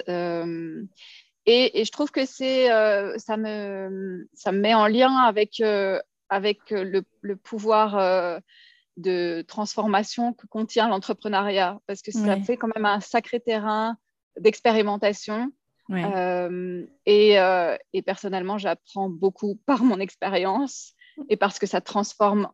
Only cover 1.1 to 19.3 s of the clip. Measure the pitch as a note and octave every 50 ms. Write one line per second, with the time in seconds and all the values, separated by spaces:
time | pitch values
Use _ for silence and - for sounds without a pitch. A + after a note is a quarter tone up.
1.1 | - - _ _ _ _ - - A#3 B3 B3+ - - F#3 A3 - - - D4 C#4+
2.1 | - D4 C4 C4 - - C4+ C4 C4 C4 B3+ B3 A3+ A3 G#3+ G#3+ G#3 G3+ G3+ G3
3.1 | - A3+ - - A3 G#3+ A3 G#3+ G#3+ G#3 G#3 G3+ G3 F#3+ F#3+ F#3+ F#3+ F#3+ F#3+ G3
4.1 | F#3 F3+ - - _ - - G#3+ F#3 G3 G3+ G#3+ A3+ A3 G#3 G#3+ G#3+ A#3+ B3+ C4
5.1 | C4+ C4 B3+ A#3 G3+ G#3+ G#3+ G#3+ - - A3+ G#3+ G#3 G3+ G3 F#3+ F#3+ - - _
6.1 | _ _ _ - G3 G3 F#3+ G#3 G#3 G3+ _ - G#3+ G3+ F#3 F#3+ F3+ F#3+ F#3 -
7.1 | _ _ - G3+ G3+ F#3+ _ - - A3 G3+ G#3+ A3 G#3+ G#3+ G#3+ G3+ G3+ F#3+ F#3
8.1 | F#3 F#3 F3 F3 E3+ D#3+ - _ _ _ _ _ _ _ _ _ _ - E3 F#3+
9.1 | F#3 F3+ F3 E3+ E3+ E3 E3 - - A3 G#3 G3+ - - G#3 A3 G3+ G3 G#3+ -
10.1 | - - A#3+ A#3+ A#3 - - - - G#3+ A3 A3+ - A#3 A3 A#3 G#3 F#3+ F#3+ -
11.1 | A3 - - G#3+ G#3 F#3+ G3+ G3+ G3 G3 F#3+ F3 G3+ G#3 _ - G3+ G3 - -
12.1 | G3+ A#3 G#3 G#3 G3 G3 G3+ F#3+ B3 A#3+ - A3+ A3 A3 G#3+ G#3 G3+ G#3 F#3+ -
13.1 | - A#3 A3+ - - A#3+ - A#3+ A3 G#3+ G#3 A3 G#3+ G#3+ A3 A3+ A#3 - _ _
14.1 | _ _ _ _ - - F#3 G#3+ G#3+ - - A#3+ A3 A3 G#3+ G#3 G3+ G3+ G#3 G3+
15.1 | G#3 - - - G#3 A3 A#3+ C4+ C#4 _ _ _ _ _ _ - F#3+ F#3 E3+ G3+
16.1 | G3 F#3 F3+ F3+ F3+ F3+ F3+ F3 F3+ F3+ F3+ F3+ F3+ F3 E3+ - _ _ - -
17.1 | G#3 G#3 G#3 G#3+ G#3 G3 F#3 F#3 F#3 F#3 F3 D#3+ B2 - - _ - F#3+ - -
18.1 | F#3+ - - G3+ F#3 F#3+ F3+ F#3 G3+ G#3+ G3 F#3+ E3+ - _ _ - G3 G3 F#3+
19.1 | F3 D#3+ F#3 G3